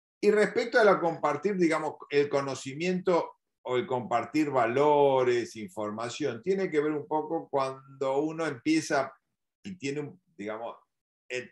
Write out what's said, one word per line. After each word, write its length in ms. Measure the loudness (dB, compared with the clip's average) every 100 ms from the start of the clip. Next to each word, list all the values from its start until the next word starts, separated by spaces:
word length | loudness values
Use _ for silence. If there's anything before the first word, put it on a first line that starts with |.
| _ _
Y 100 | 2
respecto 480 | 4 4 0 0 4
a 40 |
la 160 | 6 6
compartir, 560 | 2 -2 -2 -2 -2 2
digamos, 400 | 2 2 -2 -8 -2
el 180 | 0 2
conocimiento 1080 | 0 -2 -6 -8 -6 -4 -2 2 0 0 -10 _ _ -4
o 120 | -2
el 100 | 0
compartir 640 | -2 -2 -2 0 0 0
valores, 1080 | 2 2 4 4 6 6 4 4 2 0 -8
información, 880 | -12 -8 -8 -6 -8 -4 -6 -4
tiene 260 | -2 -2 0
que 120 | 0
ver 100 | 0
un 160 | -2 -4
poco 420 | -4 -2 -6 -4
cuando 680 | -2 -2 -6 -14 -6 -2 0
uno 260 | -2 -2 -6
empieza 680 | -4 0 0 0 -2 -2 -8 _ _ _ _
y 140 | -16 -10
tiene 240 | -8 -6
un, 200 | -8 -12 _ -14
digamos, 400 | -10 -8 -10 -14 _ _ _ _ -10
en-, 220 | -10 -10